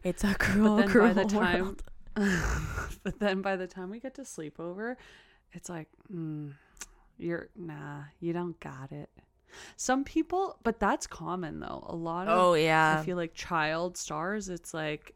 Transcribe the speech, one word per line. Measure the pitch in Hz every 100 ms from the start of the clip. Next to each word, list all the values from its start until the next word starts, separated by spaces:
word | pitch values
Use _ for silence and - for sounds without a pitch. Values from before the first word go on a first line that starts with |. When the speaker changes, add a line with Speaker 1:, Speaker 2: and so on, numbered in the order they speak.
Speaker 1:
It's | 180 - 202
a |
Speaker 2:
But | 196
Speaker 1:
cruel, | 196 202 214 214
Speaker 2:
then | 202
Speaker 1:
cruel | 202 220
Speaker 2:
by |
the | 196 202
time, | 208 180 175
Speaker 1:
world. | 190 - - - - 214
Speaker 2:
<laughs> | 202 175 160 156 160 - - -
but | 196 -
then | 208 190
by | 196 190
the | 180
time | 190 185
we | 226
get | 262 269
to |
sleepover, | 254 - 151 160 170 185 226 247 - - _ _ _
it's | 170 -
like, | 170 156 _ -
mm, | 170 160 151 147 139 _ - - _ _ -
you're, | 170 170 - -
nah, | 170 151 147 143 147 -
you | 170
don't | 170 175 165
got | 147 135 135
it. | 147 - _ _ _ _ - - -
Some | - 269
people, | 277 320 311 359 381 -
but | 226 220
that's | 202 302 -
common | - 165 185 160 156
though. | - - -
A | 170
lot | 165 170 190
of, | 180
Speaker 1:
Oh, | 180 165
yeah. | 160 160 156 156
Speaker 2:
I | 156
feel | 180
like | 165
child | - - 170 151 160 180 180
stars, | - 151 175 214 190
it's | 175 -
like, | 165 156 151 -